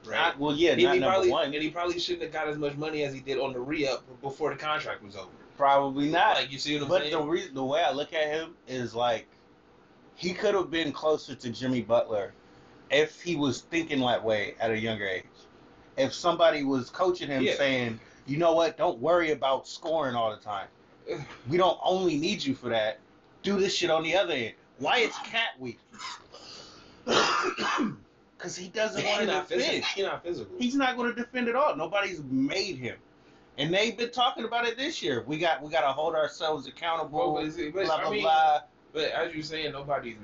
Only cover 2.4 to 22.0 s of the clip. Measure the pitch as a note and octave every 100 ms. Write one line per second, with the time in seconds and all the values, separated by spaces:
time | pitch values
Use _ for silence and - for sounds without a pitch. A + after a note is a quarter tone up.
2.4 | D3+ D3+ C#3+ C#3 D#3 D3+ C#3+ C3+ C3 C3
3.4 | C3 B2+ C3 D#3 C3+ A#2+ - B2 C#3 C3+
4.4 | D3 C#3 D3+ D3+ A2 - G2+ G2 F2+ -
5.4 | - - C#3 C#3 C#3 C3+ D3 E3 G#3+ D3+
6.4 | C3 C3+ D3 D3 C#3+ F#3 D#3 D#3+ D3 F3
7.4 | F3 C3+ C3 D3+ D#3+ C3+ D3 D#3+ D3+ D#3
8.4 | E3 - - B2+ A#2 A#2 A#2+ A2 - -
9.4 | - - - - - - - - F3+ F3+
10.4 | G#3 G3 D#3 E3 D3+ - D#3 D3+ - C3
11.4 | B2 A2+ B2+ B2 G#2 A#2 A2+ G#2+ F#2+ -
12.4 | - - - - - C#3 D#3 - F3 D#3+
13.4 | C#3+ A#2 - E3 D#3 C#3 B2+ A2 A2 G#2+
14.4 | G2+ - A2+ A2 A2+ G#2+ G2 F2+ - -
15.4 | - - - - - - C3+ - F3 E3+
16.4 | E3 D#3 C#3 C3+ A#2+ - F3+ F3 C#3+ C3+
17.4 | C3 - C#3 C3 A#2 A2+ - - - C#3+
18.4 | E3+ E3 D#3+ D3+ F3 A#2 D3 F3 D#3+ C#3+
19.4 | C3+ C3+ - - E3 D#3+ C3+ A#2+ A2+ G#2
20.4 | G#2+ G2 F#2 - - - - D#3+ - -
21.4 | A#2+ F3 F3+ - - F#3